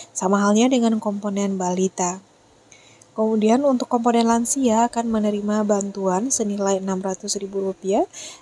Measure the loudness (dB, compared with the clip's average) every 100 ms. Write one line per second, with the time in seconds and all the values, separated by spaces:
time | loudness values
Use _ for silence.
0 | -14 -4 0 2 4 4 4 4 2 0
1 | -2 -4 -4 -4 -2 -2 -2 0 -2 -2
2 | -4 -6 -14 _ _ _ _ -20 -20 -20
3 | -12 -2 0 2 4 4 2 0 0 0
4 | 2 2 2 2 0 0 2 4 2 0
5 | -2 0 0 -2 -2 0 0 0 -2 -4
6 | -2 0 0 -2 -2 -2 0 0 -2 -4
7 | -4 -6 -6 -6 -6 -6 -6 -4 -2 0
8 | 0 -6 -18 -18